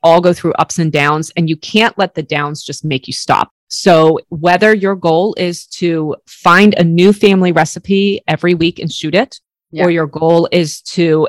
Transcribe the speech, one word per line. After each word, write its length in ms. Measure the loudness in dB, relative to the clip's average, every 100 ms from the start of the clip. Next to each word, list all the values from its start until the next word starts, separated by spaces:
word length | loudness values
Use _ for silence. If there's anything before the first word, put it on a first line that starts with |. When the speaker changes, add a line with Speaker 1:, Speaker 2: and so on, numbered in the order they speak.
Speaker 1:
all 180 | 2 4
go 120 | 2
through 180 | 0 -2
ups 260 | -2 -4 -2
and 140 | -2
downs, 400 | 0 0 -2 -4 -4
and 120 | -4
you 80 | -4
can't 400 | -2 0 0 0
let 160 | -4
the 80 | -4
downs 400 | -6 -6 -6 -8
just 220 | -14 -10
make 220 | -6 -6 -8
you 40 |
stop. 380 | -10 -4 -2 -4 _ _
So 500 | -2 4 6 4 2 -6
whether 440 | -4 0 2 2
your 200 | 2 0
goal 400 | -2 0 0 0 -2
is 280 | -6 -6 -14 -6
to 340 | -2 -2 -4 -8 _
find 460 | -4 2 4 4
a 100 | 4
new 280 | 0 4 4
family 380 | 4 2 2 2
recipe 680 | 0 -2 -4 -4 -2 0 -4 -4
every 260 | -2 -2
week 240 | 0 -2 -4
and 140 | -10
shoot 220 | -8 -4
it, 260 | -2 -4 -10 _ _ _
Speaker 2:
Yeah. 120 | -4 -2
Speaker 1:
or 40 |
your 160 | 0 -4
goal 420 | -2 0 2 2
is 280 | 0 -2 -8
to 440 | -10 -2 0 2